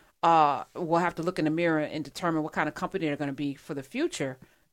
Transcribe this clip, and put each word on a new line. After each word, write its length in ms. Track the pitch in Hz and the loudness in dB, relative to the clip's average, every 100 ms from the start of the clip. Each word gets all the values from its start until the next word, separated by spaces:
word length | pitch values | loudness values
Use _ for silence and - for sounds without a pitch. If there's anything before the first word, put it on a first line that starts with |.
| _ _ | _ _
uh, 420 | 170 165 147 131 - - | 4 6 6 2 -4 -8
will 220 | 165 170 | 0 2
have 180 | 175 170 | 2 0
to 60 | |
look 140 | 165 180 | -4 0
in 60 | 156 | 0
the 40 | |
mirror 300 | 160 170 160 | 2 2 2
and 240 | 147 147 | 0 -6
determine 380 | 143 - 175 160 | -10 -4 -2 0
what 80 | 151 | -2
kind 160 | - 151 | -2 -2
of 60 | - | -2
company 300 | 180 190 160 | -6 -4 -4
they're 100 | 143 | -2
gonna 160 | 143 | -4
be 220 | 135 143 | -4 -6
for 200 | 139 - | -6 -10
the 80 | 143 | -10
future. 560 | 131 240 330 - 135 131 - _ _ | -8 -4 -4 -2 -6 -6 -16 _ _